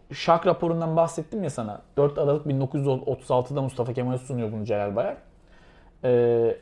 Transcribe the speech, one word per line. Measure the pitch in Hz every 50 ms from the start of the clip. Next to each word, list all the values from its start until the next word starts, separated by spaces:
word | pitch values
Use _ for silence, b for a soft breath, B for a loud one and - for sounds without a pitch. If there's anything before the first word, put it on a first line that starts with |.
| _ - 143
Şark | - - - 165 165 - 185
raporundan | 170 - 175 165 165 165 165 160 160
bahsettim | 165 165 160 - - 156 - - 214 185
ya | 156
sana. | - - 113 107 101 - - _ - 143
Dört | 143 143 143 147
Aralık | 147 143 143 151 147 151
bin | 135 135
dokuz | 135 127 - 147
yüz | 139 139
otuz | 131 131 131 - 127 - - -
altıda | 131 127 123 - 143 143
Mustafa | 135 131 - - 117 127 117
Kemal | 127 123 123 127 127
sunuyor | 127 - 135 120 117 107
bunu | 110 107 104
Celal | - 104 104 101 101 101
Bayar. | 113 135 202 277 - - - _ _ b b b b b b b b b b b _ -
E, | 127 123 120 120 120 117 117 117 113 - -